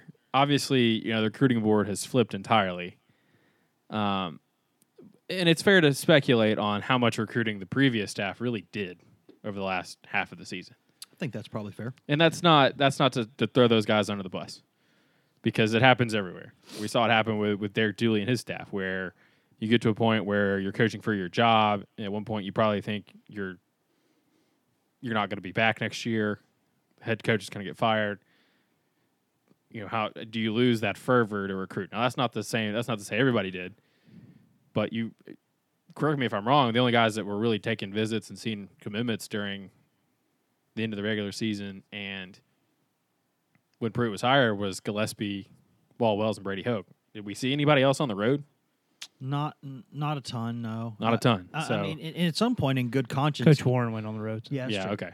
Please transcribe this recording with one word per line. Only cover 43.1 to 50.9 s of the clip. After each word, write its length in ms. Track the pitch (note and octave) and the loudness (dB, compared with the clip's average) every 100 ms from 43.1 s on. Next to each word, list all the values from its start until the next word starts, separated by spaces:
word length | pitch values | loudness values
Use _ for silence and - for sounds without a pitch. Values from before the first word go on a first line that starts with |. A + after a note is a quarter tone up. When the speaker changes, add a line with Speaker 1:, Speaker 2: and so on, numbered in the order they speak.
| _ _ _ _ _ _ - | _ _ _ _ _ _ -8
Speaker 1:
when 120 | A#2 | -4
Pruitt 200 | A#2+ A#2 | -2 -2
was 100 | F#2+ | 0
hired 360 | B2 C#3 A#2+ G2+ | 2 4 4 2
was 220 | G2+ F#2 | -4 -6
Gillespie, 720 | - G#2 G#2+ - G#2 G2 F#2+ _ _ _ _ - | -6 -4 -4 -4 -8 -8 -12 _ _ _ _ -2
Wall 180 | A#2 G2+ | 0 2
Wells, 200 | A2 G2 | 0 -4
and 60 | G2 | -6
Brady 180 | G2 | -6
Hoke. 240 | G#2 A2 - _ _ | -4 -6 -6 _ _
Did 120 | A2 G2+ | -16 -12
we 80 | |
see 180 | G2 B2+ | -6 -4
anybody 300 | C#3+ C#3+ D3 | 0 4 4
else 180 | C3+ C3+ | 4 2
on 80 | C#3+ | 0
the 80 | F#2+ | 0
road? 280 | A2 D3 C#3+ _ _ _ _ _ - - | 0 0 -4 _ _ _ _ _ -20 -12
Speaker 2:
Not, 340 | C3 C#3+ D3+ - | -6 -4 -4 -8
n-, 200 | C#3 C3+ - | -16 -16 -14
not 240 | C#3+ D3 D3 | -6 -4 -4
a 40 | |
ton, 400 | - A#2 A2+ A#2 | -6 -6 -6 -6
no. 340 | A2+ A2+ A#2 | -6 -6 -8